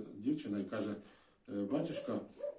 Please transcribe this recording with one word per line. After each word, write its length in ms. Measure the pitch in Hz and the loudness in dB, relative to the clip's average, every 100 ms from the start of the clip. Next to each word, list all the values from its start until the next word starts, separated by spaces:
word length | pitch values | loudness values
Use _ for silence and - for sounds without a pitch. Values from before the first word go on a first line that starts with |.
| 107 | -2
дівчина 440 | 95 117 151 - 101 | -2 2 2 2 0
і 60 | |
каже: 320 | 92 110 104 101 - - - - - | 2 0 0 -2 -6 -18 -20 -20 -4
«Е, 140 | 101 | -2
батюшка, 580 | - 285 - - - 208 - - 571 | 2 2 2 0 0 0 -2 -4 -6